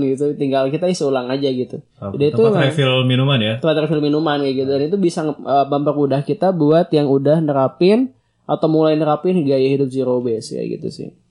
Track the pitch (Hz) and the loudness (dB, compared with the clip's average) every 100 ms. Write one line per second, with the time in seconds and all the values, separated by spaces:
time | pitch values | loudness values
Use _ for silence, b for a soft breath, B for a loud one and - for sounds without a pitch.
0 | 139 135 147 147 143 135 135 147 180 180 | 0 -2 -2 -2 -2 0 0 0 -2 0
1 | 147 135 123 135 139 127 120 - - _ | 0 -2 -2 -2 -2 -2 -6 -8 -16 _
2 | 101 123 147 160 226 196 135 147 131 127 | -10 -2 -2 2 2 4 0 2 0 2
3 | 127 127 135 135 107 113 160 156 151 156 | 2 2 2 0 0 -2 0 0 0 0
4 | 147 147 160 143 139 131 135 139 151 202 | 0 0 0 -2 -2 -2 -2 -2 -2 0
5 | 175 175 156 - - 139 135 143 147 147 | 0 -2 -4 -6 -2 0 2 0 0 0
6 | 143 135 147 143 180 180 147 160 175 151 | 0 0 -2 -2 0 2 4 4 4 2
7 | 147 139 139 160 156 139 131 - 175 220 | 2 2 2 2 2 0 0 2 2 4
8 | 262 - _ _ - 147 160 156 156 156 | 0 -6 _ _ -6 -2 2 2 2 2
9 | 156 151 185 185 139 135 131 139 139 131 | 0 0 0 0 0 2 2 2 0 -2
10 | 127 123 123 113 113 127 113 117 113 - | -2 -2 -2 -4 -6 -8 -6 -6 -8 -10
11 | - - _ | -14 -16 _